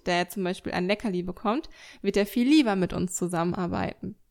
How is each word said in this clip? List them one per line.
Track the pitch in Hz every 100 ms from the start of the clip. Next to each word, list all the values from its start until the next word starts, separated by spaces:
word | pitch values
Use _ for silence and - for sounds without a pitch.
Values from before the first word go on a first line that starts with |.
| -
da |
er | 175 180
zum | 208
Beispiel | 180 185 -
ein | - 180
Leckerli | 208 226 180
bekommt, | 180 - 208 262 - - - -
wird | 196 196
er | 202
viel | 240 247
lieber | 311 233 196
mit | 180
uns | 185 180 -
zusammenarbeiten. | 175 170 175 175 175 185 - - 185 - _